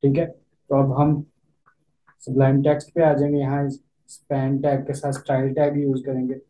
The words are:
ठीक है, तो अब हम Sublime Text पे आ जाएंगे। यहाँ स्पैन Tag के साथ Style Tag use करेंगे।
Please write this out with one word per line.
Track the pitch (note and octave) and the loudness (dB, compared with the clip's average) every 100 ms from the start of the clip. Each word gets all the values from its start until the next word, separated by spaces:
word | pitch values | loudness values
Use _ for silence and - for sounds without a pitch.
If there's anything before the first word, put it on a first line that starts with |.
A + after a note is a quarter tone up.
ठीक | C#3 C#3 | 2 0
है, | E3+ | -2
तो | - _ _ _ C#3 | -6 _ _ _ 0
अब | C#3 C3 | 2 2
हम | D3 D3 - _ _ _ _ _ _ _ _ _ | 2 2 -4 _ _ _ _ _ _ _ _ _
Sublime | - C3 C3+ C#3 | -6 2 4 4
Text | C#3+ D3 - | 2 0 -2
पे | E3+ | 2
आ | D#3+ | 2
जाएंगे। | C#3+ D3 D3 | 4 0 0
यहाँ | C#3 C#3+ C#3+ | 0 -2 -2
स्पैन | C#3 _ _ _ - _ C3+ C3+ C#3 | -6 _ _ _ -20 _ -2 0 0
Tag | C#3+ C3+ - | 0 -2 -2
के | |
साथ | C#3 C#3+ | -6 -6
Style | C3+ - C3+ C3+ | -6 -2 -2 0
Tag | C3+ D3 C#3+ | 0 0 0
use | C#3+ C3 | -2 -2
करेंगे। | C3 C3 B2+ C3 - | -4 -4 -4 -6 -12